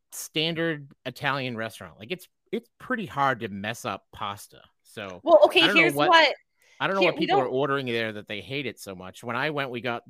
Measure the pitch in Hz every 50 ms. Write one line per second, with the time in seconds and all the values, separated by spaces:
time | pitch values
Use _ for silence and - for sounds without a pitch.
0 | _ _ - - - - - 160 156 165 170 156 165 165 156 147 143 139 - _
1 | - 131 123 - 147 139 135 143 127 127 120 107 113 110 - - 95 85 78 92
2 | 107 131 180 175 - _ _ _ _ - - 233 240 _ _ _ - - 254 233
3 | 185 120 - 139 139 135 127 104 113 101 101 98 98 107 - - - 117 98 -
4 | _ _ - - 110 101 101 - - - - - _ _ _ _ _ _ - 113
5 | 101 95 90 87 - 311 330 285 294 302 - 359 330 302 311 330 330 339 285 285
6 | 294 359 339 330 311 262 - - _ _ _ _ _ _ _ - 135 160 196 -
7 | 180 165 - 269 165 - 370 403 127 104 123 131 143 139 139 139 131 123 117 117
8 | 113 110 104 107 95 - 107 101 92 104 139 147 135 113 98 - - 101 95 90
9 | 92 92 - - - 120 117 127 139 156 147 143 139 127 123 120 123 123 117 117
10 | _